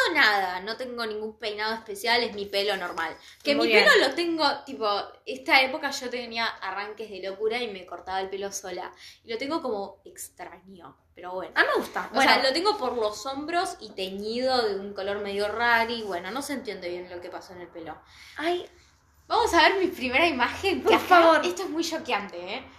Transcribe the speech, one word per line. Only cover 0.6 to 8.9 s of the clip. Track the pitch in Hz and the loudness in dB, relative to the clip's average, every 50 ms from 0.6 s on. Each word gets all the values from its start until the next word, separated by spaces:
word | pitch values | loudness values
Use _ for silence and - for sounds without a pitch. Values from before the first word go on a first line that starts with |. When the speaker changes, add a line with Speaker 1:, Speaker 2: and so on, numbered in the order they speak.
Speaker 1:
no | 190 220 226 | -6 -6 -6
tengo | - 262 240 240 240 226 | -6 -6 -8 -6 -6 -6
ningún | 214 208 214 214 220 214 - | -4 -4 -6 -8 -8 -10 -6
peinado | 240 208 208 208 220 220 226 | -6 -6 -4 -2 -4 -4 -4
especial, | 226 - 214 196 196 233 226 240 247 240 | -6 -8 -12 -10 -4 0 2 2 2 2
es | 214 202 | -2 -4
mi | 208 196 | -6 -8
pelo | 202 202 196 202 208 196 | -2 -2 0 0 0 -2
normal. | 185 180 175 165 165 165 160 - - - - - _ - | -2 -4 -6 -4 -4 -6 -6 -6 -12 -18 -20 -20 _ 0
Que | 294 285 | 0 2
Speaker 2:
Muy | - - - | 2 4 6
Speaker 1:
mi | 440 | 6
Speaker 2:
bien. | 427 - | 8 8
Speaker 1:
pelo | 605 523 392 285 277 | 8 8 8 6 4
lo | - | 0
tengo, | 339 349 339 330 311 294 277 - - - | -2 -2 -2 0 2 2 0 0 -2 -8
tipo, | 269 - 214 220 208 202 196 - - - - - | -12 -8 -4 -2 0 0 -2 -4 -8 -14 -16 -12
esta | - 254 262 - 330 294 262 | -12 -12 -8 0 4 4 4
época | 262 262 311 302 294 269 | 4 4 -2 -4 -4 -6
yo | 262 - 254 233 | -6 -6 -8 -8
tenía | 240 240 240 226 226 233 226 | -8 -8 -8 -8 -6 -4 -4
arranques | 214 - - 202 190 185 196 208 214 214 220 220 208 | -4 -4 -6 -10 -8 -6 -6 -8 -8 -10 -12 -12 -12
de | 196 185 | -10 -8
locura | 185 196 190 196 220 214 233 247 | -8 -8 -6 -2 -2 -2 0 -2
y | 240 214 | -4 -6
me | 196 185 185 | -8 -12 -12
cortaba | - 175 175 - 185 190 190 | -14 -14 -14 -8 -4 -4 -4
el | 190 190 | -4 -4
pelo | 202 190 196 196 | -6 -6 -8 -6
sola. | 196 - - 185 180 180 - - | -8 -8 -10 -8 -10 -10 -10 -12